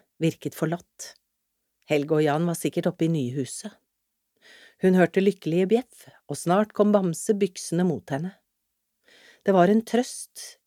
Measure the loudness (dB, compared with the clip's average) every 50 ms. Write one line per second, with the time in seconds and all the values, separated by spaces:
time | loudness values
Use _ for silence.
0 | _ _ _ -4 -2 -2 -2 -4 -8 -12 -6 -4 -4 -4 -4 -6 -10 _ _ -20
1 | -18 -18 -20 _ _ _ _ _ _ _ _ _ _ _ _ _ _ -2 0 0
2 | 0 0 0 2 2 2 0 0 0 -2 -2 -2 -4 -4 -4 -2 -2 -2 -2 0
3 | 0 0 0 0 -2 -4 -4 -6 -6 -6 -10 -12 -14 -16 -16 _ _ _ _ _
4 | _ _ _ _ _ _ _ _ _ -20 -20 -20 -20 -20 _ _ 2 4 6 6
5 | 4 4 2 2 2 2 0 -2 -4 -2 -2 0 0 2 0 0 -2 _ _ -20
6 | -20 -20 -20 _ _ -12 -10 -6 -2 0 0 0 0 0 0 0 2 4 2 2
7 | 2 0 -4 -2 -2 -2 0 0 -2 -4 -4 -8 -10 -4 -2 0 0 0 -2 -4
8 | -6 -8 -8 -6 -6 -8 -12 _ _ _ _ _ _ _ _ _ _ _ _ _
9 | _ _ _ _ _ -20 _ _ 0 2 4 4 6 6 4 2 0 0 -2 -2
10 | -2 -4 -8 -16 -18 -18 _ -18 -20 -20 -20 _ _